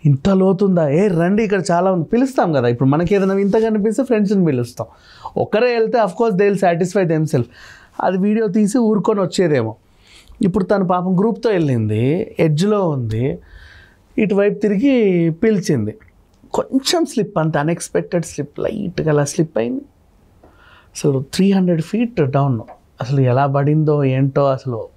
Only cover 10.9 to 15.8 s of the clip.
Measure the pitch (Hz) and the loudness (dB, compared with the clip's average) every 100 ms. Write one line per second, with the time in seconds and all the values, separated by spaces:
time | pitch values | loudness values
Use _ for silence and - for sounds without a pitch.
10.9 | 180 180 180 220 226 233 190 151 120 110 | 0 0 0 0 0 -2 0 0 0 0
11.9 | 107 127 170 220 - 165 151 202 208 180 | 0 0 -2 -4 -2 0 2 0 0 0
12.9 | 139 117 110 131 175 - - - - - | -2 -4 -4 -4 -6 -14 -20 -20 -20 -20
13.9 | _ _ - 202 196 202 202 208 202 277 | _ _ -2 0 2 0 0 -2 0 2
14.9 | 254 208 175 165 160 220 208 175 139 | 2 2 2 0 0 0 0 0 -2